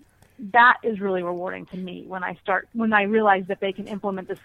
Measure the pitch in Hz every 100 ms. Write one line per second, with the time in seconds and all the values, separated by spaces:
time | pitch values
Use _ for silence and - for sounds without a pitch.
0 | - _ _ - 208 240 240 - 240 202
1 | 196 185 175 175 185 185 175 185 180 180
2 | - 185 180 180 - 190 - 233 226 214
3 | 202 220 214 190 185 190 196 190 208 202
4 | 208 185 185 185